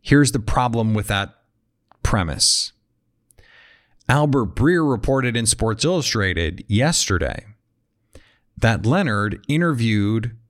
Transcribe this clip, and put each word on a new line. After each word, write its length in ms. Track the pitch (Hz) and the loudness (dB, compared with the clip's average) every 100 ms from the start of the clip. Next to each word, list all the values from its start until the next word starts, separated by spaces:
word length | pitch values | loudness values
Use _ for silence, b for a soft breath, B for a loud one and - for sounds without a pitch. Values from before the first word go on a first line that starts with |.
Here's 320 | - 143 139 | 4 4 4
the 80 | 127 | 2
problem 540 | 107 - 123 117 110 | 0 0 2 2 2
with 120 | 107 98 | 0 0
that 260 | 101 101 _ _ _ _ _ _ _ | -2 -4 _ _ _ _ _ _ _
premise. 720 | - 107 85 65 - - - _ _ _ _ _ _ _ b b b b b b _ | -2 0 -2 0 0 0 -4 _ _ _ _ _ _ _ b b b b b b _
Albert 460 | 131 147 135 107 | 0 2 0 -2
Breer 340 | - 135 175 156 | 0 2 2 2
reported 480 | 120 - 135 123 117 | 0 0 0 0 -2
in 100 | 110 | -2
Sports 380 | - 113 107 | 0 0 -2
Illustrated 800 | 151 180 139 113 98 85 82 87 - | -2 -2 -2 -2 -2 0 -4 -4 -2
yesterday 760 | 104 139 165 - 92 65 - - - _ _ _ _ _ b b b b - | 0 2 0 0 0 -2 -6 -14 -20 _ _ _ _ _ b b b b -2
that 300 | 117 107 101 | 0 0 0
Leonhard 580 | 165 175 104 104 104 - | 0 0 -2 -2 -6 -4
interviewed 880 | 147 170 135 113 107 101 113 117 - | 0 0 0 0 0 0 -2 -4 -10